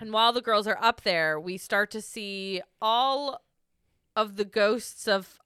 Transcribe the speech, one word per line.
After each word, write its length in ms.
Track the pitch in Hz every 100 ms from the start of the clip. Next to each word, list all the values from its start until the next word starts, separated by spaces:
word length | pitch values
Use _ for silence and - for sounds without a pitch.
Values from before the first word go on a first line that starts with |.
And 100 | 220
while 220 | 220 233
the 80 | 240
girls 260 | 226 214 208
are 120 | 196
up 220 | 226 240
there, 360 | - 170 156 156
we 200 | 175 185
start 320 | - 202 208
to 100 | 220
see 640 | - 226 202 196 190 185 - _
all 640 | 220 233 269 269 285 262 - _ _ _ _ _ _ -
of 200 | 214 196
the 80 | 202
ghosts 600 | 220 208 233 - - -
of 320 | 196 185 -